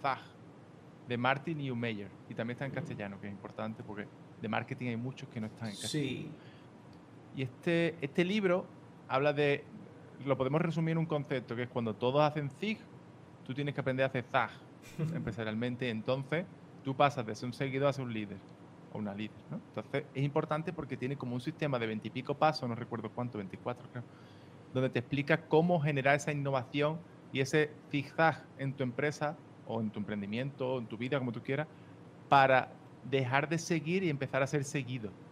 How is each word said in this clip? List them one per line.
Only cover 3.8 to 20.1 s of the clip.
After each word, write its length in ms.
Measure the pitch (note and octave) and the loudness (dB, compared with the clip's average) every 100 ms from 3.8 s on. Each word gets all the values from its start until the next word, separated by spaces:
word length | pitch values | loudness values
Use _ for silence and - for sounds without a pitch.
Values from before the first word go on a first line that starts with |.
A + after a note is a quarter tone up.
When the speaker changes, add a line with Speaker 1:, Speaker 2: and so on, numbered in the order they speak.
Speaker 1:
porque 220 | A#2 G#2 F#2+ - - - | -10 -10 -10 -12 -20 -10
de 60 | A2 | -2
marketing 420 | A2+ - C3+ B2 | -2 -2 -4 -4
hay 60 | A#2 | -4
muchos 300 | B2 C3+ C3 | -4 -8 -10
que 120 | A#2 | -8
no 60 | A2 | -8
están 220 | - A2+ | -6 -10
en 60 | G2 | -6
castellano. 320 | - D3+ C3 C3 | -4 -2 -2 -4
Speaker 2:
Sí. 120 | - - - - - - - - - - - - | -8 -12 -18 -20 -20 -20 -20 -20 -20 -20 -14 -6
Speaker 1:
Y 60 | |
este, 520 | B2+ - F3 E3+ E3+ E3 | -6 -4 0 2 2 0
este 220 | C#3 - | -2 0
libro 420 | F3+ G#3+ F#3+ F3+ F#3+ - - - - | 2 4 4 2 0 -10 -20 -20 0
habla 260 | C3 D3 | 2 4
de, 300 | C#3 D3 C#3+ - - - - - - C3+ | 4 4 4 -2 -14 -16 -18 -18 -8 0
lo 120 | C3 | 2
podemos 240 | C3 D3+ | 4 4
resumir 300 | F3 E3 D#3+ | 2 2 2
en 60 | E3 | 2
un 60 | D#3+ | 2
concepto, 500 | D3+ C#3 C3 - A#2 | 0 0 -2 -2 -4
que 80 | |
es 60 | B2 | -2
cuando 260 | B2+ A2+ G#2 | 0 -2 2
todos 260 | B2 C#3 | 2 6
hacen 280 | D3+ D3+ C#3+ | 4 2 -4
zig, 280 | - G#3 G#3+ - - - - - - - | -4 -4 -4 -8 -20 -20 -20 -20 -18 -8
tú 80 | |
tienes 200 | C3 D3 | -4 -2
que 80 | C#3 | -2
aprender 220 | C3 B2+ | 0 2
a 40 | C3+ | 2
hacer 160 | C3 B2 | 2 0
zag 200 | C3 A2 - - - | 0 0 -4 -18 -20
Speaker 2:
<laughs> 320 | - - D#3 | -14 -6 -4
Speaker 1:
empresarialmente, 760 | - - G#2+ A2 G#2+ B2 B2 B2+ | -2 -4 -4 -2 -2 -2 -2 -2
entonces 560 | A2 G#2+ C3+ C#3 D#3 F#3 - - - | -2 0 0 0 -2 -4 -10 -20 -8
tú 120 | C3+ C3+ | -4 4
pasas 300 | C#3+ C3+ A2 | 4 4 -4
de 100 | G#2+ | -4
ser 120 | B2 | -6
un 60 | |
seguidor 360 | - C#3 C3 C#3 | -2 -2 2 2
a 40 | |
ser 120 | C3+ B2 | 2 -2
un 80 | |
líder, 240 | A2 G2+ G2+ - - - - - | -4 -4 -8 -14 -20 -20 -20 -12
o 60 | A2 | -6
una 140 | G#2 | -4
líder, 240 | G2+ G#2+ - - | -4 -6 -8 -10
¿no? 80 | D#3+ - | -10 -8
Entonces 340 | - - C#3 - | -10 -4 -4 -4